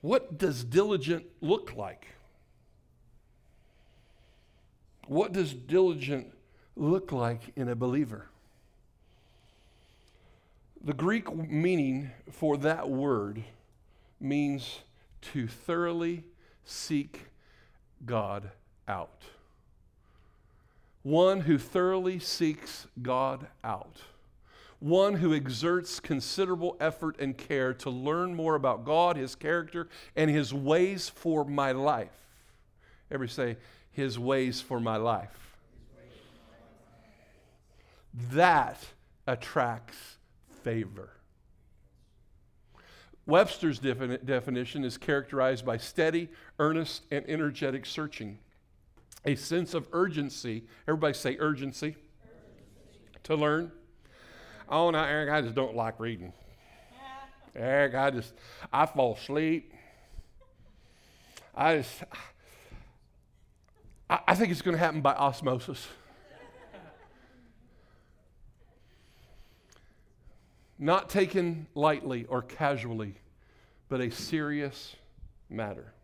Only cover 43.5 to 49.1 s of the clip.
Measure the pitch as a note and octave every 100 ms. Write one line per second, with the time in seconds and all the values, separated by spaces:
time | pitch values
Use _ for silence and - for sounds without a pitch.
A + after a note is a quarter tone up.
43.5 | - D#3+ B2+ C3+ B2 C3 B2+ B2+ C3 B2
44.5 | B2 B2 D3 B2+ A#2 - C#3+ C3 C3+ C3
45.5 | C3 B2+ A#2 - - D#3+ E3+ E3+ - -
46.5 | - D3+ D#3+ D#3+ - - D3 C#3+ D#3 D3
47.5 | - C#3 C3 - - D3+ - G#2+ G#2 -
48.5 | _ _ _ _ - _